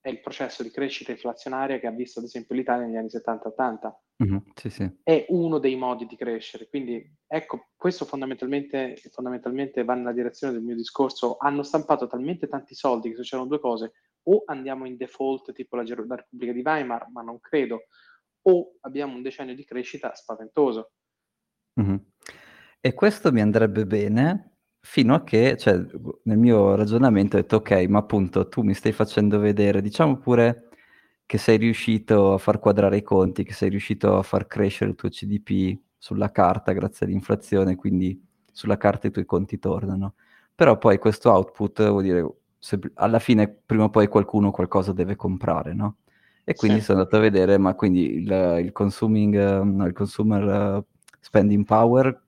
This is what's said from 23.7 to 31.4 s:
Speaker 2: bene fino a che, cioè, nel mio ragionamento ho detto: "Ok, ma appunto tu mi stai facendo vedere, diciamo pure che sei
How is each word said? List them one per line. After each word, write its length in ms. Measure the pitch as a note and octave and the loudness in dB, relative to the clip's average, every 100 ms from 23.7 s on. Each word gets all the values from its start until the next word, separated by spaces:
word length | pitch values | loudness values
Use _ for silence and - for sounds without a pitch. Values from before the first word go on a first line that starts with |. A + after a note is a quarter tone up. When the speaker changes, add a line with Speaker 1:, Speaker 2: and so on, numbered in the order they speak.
| G#2 G2 | 0 -2
Speaker 2:
bene 640 | G#2+ G#2 A2 D3 G3 - _ _ _ | -2 0 0 0 -2 -8 _ _ _
fino 300 | - - A#2+ | -6 0 4
a 100 | C#3 | 2
che, 320 | - A2 B2+ - | 2 2 2 2
cioè, 260 | - F2+ - - - - | 2 2 -2 -12 -14 -8
nel 120 | A2+ G#2+ | 0 4
mio 380 | A#2+ A2 G2 | 6 6 4
ragionamento 640 | G2+ G#2 A2+ C3 G#2 G2+ G2+ | 4 2 2 4 4 4 2
ho 40 | |
detto: 160 | - A2 | 2 0
"Ok, 140 | - G2 F#2 | 4 2 4
ma 100 | G#2 | 2
appunto 500 | G#2 G#2 F2+ F#2+ G2 | 2 0 0 0 -2
tu 140 | - | -2
mi 120 | G#2 | -2
stai 180 | G2 A2+ | 0 -2
facendo 460 | - A2 - G#2 G#2 | 0 0 2 2 2
vedere, 420 | G#2 G2+ G2+ G2 | 2 2 2 2
diciamo 380 | G2+ G#2 D#3 C3 | -2 0 0 0
pure 500 | - A#2+ A#2 A#2+ - _ _ _ _ _ _ | 2 4 4 0 -12 _ _ _ _ _ _
che 120 | |
sei 180 | G#2+ | -2